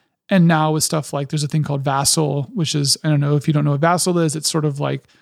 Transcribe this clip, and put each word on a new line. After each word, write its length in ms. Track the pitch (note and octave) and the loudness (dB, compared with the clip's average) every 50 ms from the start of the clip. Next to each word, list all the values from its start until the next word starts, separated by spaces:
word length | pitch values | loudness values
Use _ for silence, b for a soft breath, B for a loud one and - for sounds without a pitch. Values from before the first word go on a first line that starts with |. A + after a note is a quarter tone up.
| _ _ _ _ _ - | _ _ _ _ _ 0
And 180 | G3+ F#3 E3 | 2 4 4
now 240 | E3+ E3 D#3 D#3 D#3 | 4 4 4 2 2
with 120 | D#3 D#3 - | 0 0 -2
stuff 280 | - E3+ D#3 C#3 - - | -2 -2 -4 -4 -4 -6
like, 160 | C#3+ C#3+ - | -6 -4 -4
there's 140 | E3 D3+ D3 | -4 -4 -2
a 40 | |
thing 160 | C#3+ - D#3 C#3+ | -2 -2 -2 -2
called 200 | C#3+ C#3+ C#3 C3+ | -2 -2 -2 -2
Vassal, 600 | D3 C3+ C#3 C#3 - - E3 D#3 D3 C#3+ C#3+ C3 - C4 | 0 0 0 0 0 0 0 0 0 -2 -2 -4 -4 -4
which 200 | G3+ D#3+ - - | -4 -4 -2 -2
is, 240 | D3 C#3+ C3 - - - | -2 0 -2 -2 -2 0
I 60 | D#3 | 0
don't 100 | D3+ C#3+ | 0 2
know 160 | C#3+ C#3+ D3 | 2 2 0
if 120 | D3 - | 2 2
you 60 | E3 D3+ | 0 0
don't 120 | D3+ D3 | 2 0
know 60 | D3 | 0
what 100 | C#3+ C#3+ | 0 2
Vassal 360 | D#3+ E3+ F3+ F3 - F#3 F3 F3 | 2 2 2 2 0 0 0 2
is, 160 | E3 D#3 C3+ | 0 0 -2
it's 140 | D#3+ - - | -4 -4 -4
sort 160 | - D#3+ D3+ | -2 -2 -2
of 140 | D3+ C#3 C#3+ | -2 -2 -4
like, 240 | C#3+ C3+ C#3 C3+ - b b b | -4 -4 -4 -6 -10 b b b